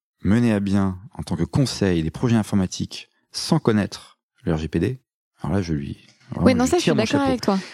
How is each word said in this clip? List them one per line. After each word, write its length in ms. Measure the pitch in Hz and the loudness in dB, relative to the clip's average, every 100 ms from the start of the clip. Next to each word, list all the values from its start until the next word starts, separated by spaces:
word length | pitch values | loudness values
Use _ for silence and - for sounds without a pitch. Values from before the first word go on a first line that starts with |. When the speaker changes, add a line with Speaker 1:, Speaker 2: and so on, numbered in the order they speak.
| _ _ | _ _
Speaker 1:
mener 300 | 87 110 120 | 0 2 2
à 80 | 107 | 2
bien, 380 | 101 101 98 92 107 - | 0 0 0 -4 -12 -12
en 80 | |
tant 120 | - 90 | -6 -4
que 80 | |
conseil, 580 | 85 - 131 - 101 85 | -2 0 0 0 0 2
des 100 | 78 | 0
projets 260 | - 123 117 | -2 0 2
informatiques 720 | 104 101 92 - 101 - - _ _ | 2 -2 -2 -4 -10 -10 -18 _ _
sans 280 | - - 165 | -8 0 0
connaître 600 | - 107 95 - - _ _ _ | 2 2 0 -6 -20 _ _ _
le 100 | - | -4
R 40 | 80 | -2
G 100 | 80 | -2
P 120 | 85 | -2
D, 200 | 98 131 _ _ _ _ | -2 -4 _ _ _ _
alors 140 | 73 95 | -4 -2
là, 60 | |
je 120 | 87 | -2
lui, 240 | 76 69 - _ _ - | -4 -6 -12 _ _ -12
vraiment, 160 | - 247 | 2 4
Speaker 2:
Oui, 80 | |
non, 120 | 247 254 | 4 2
Speaker 1:
je 60 | |
Speaker 2:
ça, 60 | 349 | 2
je 60 | |
Speaker 1:
tire 80 | - | 2
Speaker 2:
suis 0 | |
Speaker 1:
mon 60 | - | 2
Speaker 2:
d'accord 240 | 220 285 | 2 0
Speaker 1:
chapeau. 80 | 277 | 0
Speaker 2:
avec 120 | 247 | 0
toi. 180 | - 196 - | 0 -2 -2